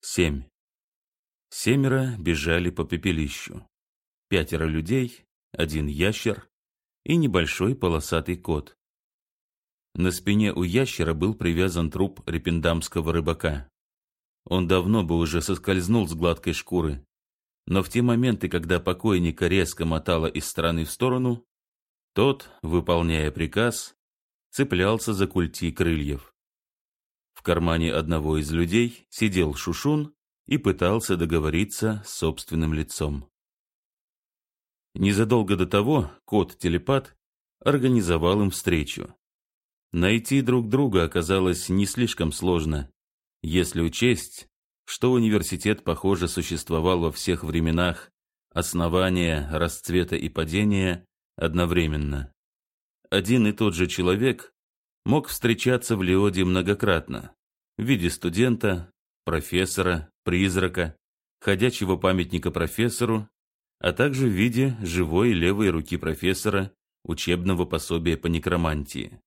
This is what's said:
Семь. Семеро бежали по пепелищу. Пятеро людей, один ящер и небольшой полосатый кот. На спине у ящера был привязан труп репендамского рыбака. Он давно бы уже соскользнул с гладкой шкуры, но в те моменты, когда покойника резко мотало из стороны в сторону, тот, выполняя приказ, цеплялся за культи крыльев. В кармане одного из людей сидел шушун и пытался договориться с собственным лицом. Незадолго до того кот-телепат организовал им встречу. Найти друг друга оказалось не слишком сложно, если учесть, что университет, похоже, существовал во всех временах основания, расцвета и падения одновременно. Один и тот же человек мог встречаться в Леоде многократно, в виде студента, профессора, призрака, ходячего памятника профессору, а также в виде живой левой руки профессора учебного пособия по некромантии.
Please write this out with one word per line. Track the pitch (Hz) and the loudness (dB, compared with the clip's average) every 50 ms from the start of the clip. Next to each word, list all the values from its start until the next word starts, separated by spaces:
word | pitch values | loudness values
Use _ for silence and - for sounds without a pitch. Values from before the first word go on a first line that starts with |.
| - - | -10 -6
Семь. | - - 90 80 73 69 65 _ _ _ _ _ _ _ _ _ _ _ _ _ _ _ _ _ _ _ _ _ | 0 0 2 2 0 -4 -8 _ _ _ _ _ _ _ _ _ _ _ _ _ _ _ _ _ _ _ _ _
Семеро | - - - 107 123 139 135 135 127 135 131 131 120 107 | -12 -4 0 2 4 4 4 2 2 2 0 -2 -4 -4
бежали | 78 82 82 76 73 82 82 85 87 87 | -2 0 0 0 0 0 0 2 0 -2
по | 87 - 80 | -2 -4 -4
пепелищу. | - - 82 80 95 87 80 78 71 - - - - - - - _ _ _ _ _ _ _ _ _ _ _ _ _ | -4 -4 -2 0 0 0 0 -2 -4 -4 -10 -14 -14 -16 -16 -18 _ _ _ _ _ _ _ _ _ _ _ _ _
Пятеро | - 90 78 - - 80 78 | -2 -2 -2 -2 -4 -4 -2
людей, | 80 78 80 80 85 117 135 127 120 - - _ _ _ _ _ _ - | -2 -2 -4 -2 -2 -2 -2 -2 -4 -8 -16 _ _ _ _ _ _ -4
один | - 85 78 76 78 73 | -4 -2 -2 -2 -4 -4
ящер | 71 71 71 85 101 110 - - 117 101 - - _ _ _ _ _ _ _ _ _ _ _ _ | -4 -2 0 0 0 0 0 -4 -4 -4 -4 -10 _ _ _ _ _ _ _ _ _ _ _ _
и | - 160 | 0 0
небольшой | 170 160 131 92 90 82 73 - - 90 107 135 | 2 2 2 2 2 2 0 0 0 0 0 0
полосатый | - - 90 82 80 78 - - 82 80 - 90 85 | 0 0 0 0 0 -2 0 -2 -2 0 -2 -6 -6
кот. | - - 82 76 73 - _ _ _ _ _ _ _ _ _ _ _ _ _ _ _ _ _ _ _ _ _ _ _ _ _ | -2 -4 -4 -4 -4 -8 _ _ _ _ _ _ _ _ _ _ _ _ _ _ _ _ _ _ _ _ _ _ _ _ _
На | - 87 92 | -2 0 0
спине | 87 90 - 101 104 104 107 101 - | 0 -2 -2 0 2 2 2 2 0
у | - 90 | -2 -2
ящера | 90 85 120 135 127 - - 82 80 82 | 0 2 0 0 0 -2 -2 -2 -2 0
был | 78 85 101 110 | 0 0 -2 -2
привязан | - - 87 85 82 90 95 85 87 82 80 | -2 -2 0 2 2 0 0 0 0 -2 -2
труп | 80 87 95 95 - - - | 0 -2 -2 -2 -2 -10 -10
репендамского | - 82 82 - 87 85 85 78 85 85 82 80 - - 87 78 80 82 | -6 -6 -4 -2 -2 -2 2 2 2 0 0 -4 -4 -4 -2 -2 0 0
рыбака. | 85 80 85 82 - - 82 76 69 65 - _ _ _ _ _ _ _ _ _ _ _ _ _ _ _ | 0 0 0 -4 -2 -2 -4 -4 -4 -8 -14 _ _ _ _ _ _ _ _ _ _ _ _ _ _ _
Он | - 87 95 90 | -2 -2 -2 2
давно | 82 95 92 87 95 110 113 95 | 2 2 2 2 2 2 2 2
бы | 80 85 82 | 2 2 0
уже | 85 78 78 85 78 | 0 0 0 -2 -2
соскользнул | - 95 87 - - 95 95 87 87 113 117 101 76 | -2 -4 -4 -2 0 0 0 2 2 2 2 2 0
с | 82 | -2
гладкой | 80 85 87 85 - - 87 82 | 0 0 0 0 0 -2 -4 -4
шкуры, | - - - 90 90 80 78 71 67 - _ _ _ _ _ _ _ _ _ _ _ _ | -4 -6 -2 -2 0 0 0 -4 -6 -10 _ _ _ _ _ _ _ _ _ _ _ _
но | - 87 98 90 | 0 0 0 0
в | - | 0
те | - 117 | 0 0
моменты, | 120 123 120 113 123 127 110 92 - 90 | 2 2 2 2 2 0 0 0 -2 -4
когда | 90 87 80 82 90 87 | -2 -4 0 0 0 0
покойника | 87 92 90 - - 110 101 92 87 82 78 - 90 | 0 -2 -4 -2 0 0 2 2 2 0 0 0 0
резко | 85 90 98 90 80 - - 82 | 2 2 2 2 0 -2 -4 -4
мотало | 82 80 80 - - 87 80 80 | -2 -2 -2 0 0 0 0 0
из | 80 - 78 - - | -2 -4 -4 -8 -6
стороны | - - 82 85 85 82 80 | -4 -2 0 0 0 0 -4
в | 78 | -6
сторону, | - - 120 127 127 127 127 123 120 120 _ _ _ _ _ _ _ _ _ _ _ _ _ _ _ | -4 -2 -2 0 0 0 0 -2 -2 -4 _ _ _ _ _ _ _ _ _ _ _ _ _ _ _
тот, | - 107 139 135 135 - - - _ - | 2 2 2 2 -2 -8 -20 -20 _ -6
выполняя | 80 80 87 82 - 87 85 85 85 80 78 76 76 | 0 0 0 2 2 2 2 2 2 0 0 0 -2
приказ, | 73 - 82 78 - 101 113 120 110 - - - _ _ _ _ _ _ _ _ _ _ _ _ - | -2 -2 -4 -2 0 0 0 0 -2 -4 -10 -12 _ _ _ _ _ _ _ _ _ _ _ _ -2
цеплялся | - 139 139 - 90 90 101 110 110 - - 107 | -2 0 0 2 2 2 2 2 0 0 -2 0
за | 92 98 | 0 0
культи | 90 - 92 85 80 - - - 82 | 0 2 0 0 0 -2 -4 -4 -4
крыльев. | 76 - 92 85 82 78 73 71 71 67 - - _ _ _ _ _ _ _ _ _ _ _ _ _ _ _ _ _ _ _ _ _ - | -2 0 0 0 2 0 -2 -4 -4 -6 -8 -16 _ _ _ _ _ _ _ _ _ _ _ _ _ _ _ _ _ _ _ _ _ -10
В | _ | _
кармане | - 85 82 85 85 82 82 82 82 - | 0 2 2 2 2 2 2 0 0 0
одного | 76 80 76 85 80 73 76 78 78 | -2 -2 0 -2 -2 0 0 -2 -2
из | 76 73 | -2 -2
людей | 78 82 87 85 90 113 120 120 117 - _ _ | 0 0 0 2 2 2 2 0 -2 -12 _ _
сидел | - - 113 107 95 90 85 76 73 | -6 -2 -2 0 2 2 0 0 -2
шушун | 71 - - 85 - - 143 151 151 147 151 _ _ _ _ _ _ _ - | -6 -6 -6 -6 -4 -2 0 0 0 -2 -6 _ _ _ _ _ _ _ -2
и | 127 151 | -2 0
пытался | - - 92 - 90 87 104 113 110 - 98 | 2 0 0 2 2 2 2 0 0 -2 0
договориться | 85 82 82 82 82 76 78 76 85 - 104 - - - 110 110 104 101 | 0 0 0 0 0 0 0 0 0 -2 -2 -4 -4 -2 -2 -2 -4 -8
с | - - | -12 -8
собственным | - - 80 78 - - - 85 80 80 78 78 | -2 -2 -2 -2 -4 -10 -6 -2 -2 0 0 0
лицом. | 76 73 - - - 78 76 73 69 65 _ _ _ _ _ _ _ _ _ _ _ _ _ _ _ _ _ _ _ _ _ _ _ _ _ _ _ _ _ _ _ _ _ _ | -2 -4 -6 -6 -4 -4 -4 -4 -6 -10 _ _ _ _ _ _ _ _ _ _ _ _ _ _ _ _ _ _ _ _ _ _ _ _ _ _ _ _ _ _ _ _ _ _
Незадолго | - 95 98 104 95 113 107 123 117 107 92 101 | 0 2 2 4 2 2 4 4 2 4 2 2
до | 90 92 87 | 0 2 2
того | - 101 104 123 156 143 92 73 - _ _ | 2 2 2 4 2 2 0 -2 -6 _ _
кот-телепат | - - 107 90 - - _ - 90 82 85 - - 139 135 131 - _ _ _ _ _ _ _ _ _ _ - | 0 2 2 2 0 -4 _ -2 0 0 0 0 0 0 0 -2 -6 _ _ _ _ _ _ _ _ _ _ 0
организовал | - 143 143 123 131 127 117 98 85 87 80 78 87 95 107 107 | 0 2 2 4 4 4 4 4 4 2 2 4 2 2 4 2
им | 98 | 0
встречу. | 90 - - 98 85 80 73 - - - 50 - - _ _ _ _ _ _ _ _ _ _ _ _ _ _ _ - | -2 -2 0 0 2 2 0 -2 -8 -12 -12 -14 -14 _ _ _ _ _ _ _ _ _ _ _ _ _ _ _ -2
Найти | 85 87 95 107 117 117 - 135 139 131 | 0 2 4 2 2 2 2 0 2 2
друг | 113 123 127 117 107 | 4 2 2 2 2
друга | 107 131 143 135 95 92 85 | 2 2 2 2 2 2 2
оказалось | 80 - 87 85 80 95 95 92 92 87 87 - - | 2 0 -2 0 2 2 2 4 2 0 0 -2 -2
не | 92 98 101 | 0 0 2
слишком | 101 - - 123 113 - - 87 80 76 | 0 0 -2 -2 -2 0 -2 -2 -4 -2
сложно, | - - 90 90 85 78 80 76 73 69 - _ _ _ _ _ _ _ _ _ _ | -2 0 0 0 0 0 0 -2 -4 -6 -8 _ _ _ _ _ _ _ _ _ _
если | - 82 78 90 87 - - 82 82 | -8 -2 0 0 0 0 0 -2 -2
учесть, | 82 78 - 117 123 120 - - - - - - _ _ _ _ _ _ _ _ | -2 0 0 2 2 2 0 -2 -12 -16 -20 -20 _ _ _ _ _ _ _ _
что | - - - - 127 127 | -14 -6 -2 0 2 4
университет, | 123 117 110 107 104 87 - - 87 - 101 107 - - | 4 4 4 2 2 0 -2 -6 -2 0 0 -2 0 0
похоже, | - 82 - - 95 98 85 87 | -4 -4 -2 0 0 0 0 0
существовал | 82 - - 82 - 87 76 - - 82 80 80 90 92 87 | -2 -2 -4 -4 -4 -6 -6 -4 -2 -2 0 2 2 2 2
во | 85 82 76 | 0 -2 -2
всех | - - - 90 82 - | -4 -2 -2 -2 -2 -2
временах | 80 - 85 80 82 80 80 90 90 85 - - - _ _ _ _ _ _ _ _ _ | -2 -2 0 0 2 2 2 2 0 -2 -4 -10 -20 _ _ _ _ _ _ _ _ _
основания, | 85 87 - - 87 85 85 82 92 92 92 90 90 87 85 80 76 71 71 78 | -4 -4 -2 -2 -2 0 2 2 2 2 2 2 0 0 0 0 -2 -4 -4 -2
расцвета | 78 85 80 - - - - 85 90 87 85 - | -2 -2 -2 -4 -8 -8 -2 0 0 0 0 -2
и | 78 71 73 | -4 -4 -4
падения | - - 80 78 82 98 104 107 101 95 95 92 87 87 - _ _ _ _ _ _ | -4 -4 -4 -2 0 0 2 2 2 2 0 0 -2 -4 -8 _ _ _ _ _ _
одновременно. | - 82 82 78 87 87 85 87 87 82 78 76 76 73 71 69 71 71 69 _ _ _ _ _ _ _ _ _ _ _ _ _ _ _ _ | -4 -4 -2 0 0 0 2 2 2 2 0 0 -2 -2 -4 -4 -6 -8 -10 _ _ _ _ _ _ _ _ _ _ _ _ _ _ _ _
Один | - 98 90 95 123 127 110 | -2 -2 2 2 2 4 4
и | 104 107 | 2 2
тот | - 113 104 87 | 2 0 0 2
же | 82 90 | 2 0
человек | 87 - - 87 90 92 101 120 135 113 - - - _ _ _ _ _ _ _ _ _ _ _ - | 0 0 0 2 2 2 2 2 0 -2 -2 -8 -20 _ _ _ _ _ _ _ _ _ _ _ 2
мог | 123 156 143 - | 2 2 2 -2
встречаться | - - - 117 113 - - 123 127 120 - - 113 | -10 0 2 2 2 2 2 2 2 2 2 0 0
в | 101 92 | 0 2
Леоде | 90 92 95 101 104 92 92 92 | 4 4 4 4 4 2 2 2
многократно, | 90 90 92 87 90 101 98 - 104 92 80 71 - 65 55 - - - _ _ _ _ _ _ _ _ - | 2 2 2 2 0 0 0 2 2 2 0 0 -4 -10 -10 -10 -14 -20 _ _ _ _ _ _ _ _ -6
в | 101 | 0
виде | 120 139 101 85 85 | 0 0 2 2 -2
студента, | - - - 90 82 92 120 127 120 - - 104 92 87 85 - _ _ _ _ _ _ _ | -2 -2 -4 -4 0 2 2 2 2 0 0 -2 -2 -2 -6 -12 _ _ _ _ _ _ _
профессора, | - 82 80 73 - - 90 95 92 - 98 92 90 90 82 78 - _ _ _ | -4 -2 -2 -2 0 0 0 0 0 0 0 0 0 0 -2 -4 -10 _ _ _
призрака, | - 90 90 95 98 87 95 92 90 90 92 87 80 78 _ _ _ _ _ _ _ _ _ | -2 0 2 2 2 2 0 0 0 0 -2 -4 -4 -6 _ _ _ _ _ _ _ _ _
ходячего | - - 98 92 110 127 - - 104 92 95 | 0 0 2 2 2 0 0 -2 0 0 0
памятника | 85 - 95 92 92 87 90 90 85 78 87 | 2 2 2 2 2 0 -2 -4 -4 -4 -2
профессору, | 78 82 82 85 - - 113 120 117 - 120 107 113 110 104 - _ _ _ _ _ _ _ _ _ _ | -2 -2 -4 -4 -2 -2 -2 -2 0 -2 -2 -2 -2 -2 -4 -8 _ _ _ _ _ _ _ _ _ _
а | - 90 87 | -2 -2 0
также | - 123 147 139 127 135 | 2 0 0 2 0 0
в | 123 101 | 2 2
виде | 90 104 123 117 117 131 135 123 110 104 | 2 2 2 2 2 0 0 0 -4 -6
живой | 87 82 90 90 76 80 90 110 123 110 | -4 0 0 0 2 2 2 2 4 2
левой | 87 82 87 98 101 110 98 | 2 2 0 2 2 2 2
руки | 82 82 73 - 87 | 2 0 -2 -4 -6
профессора | 80 - 80 78 - - 90 95 - - 107 98 98 95 95 _ _ _ _ _ _ _ | -4 -4 -4 -4 -2 0 -2 -2 0 -2 -2 0 0 -4 -4 _ _ _ _ _ _ _
учебного | - 92 - - - 87 87 87 95 92 85 87 | -8 -6 -6 0 0 0 0 2 0 0 0 0
пособия | - - 82 - - 85 82 82 85 82 - | -2 -2 -6 -4 -2 -4 -2 0 0 -2 0
по | - | 0
некромантии. | 85 82 82 - 90 90 87 82 80 76 76 71 - - 65 53 50 - - _ | -2 -2 0 0 0 0 0 0 0 -2 -2 -6 -8 -8 -10 -10 -10 -14 -20 _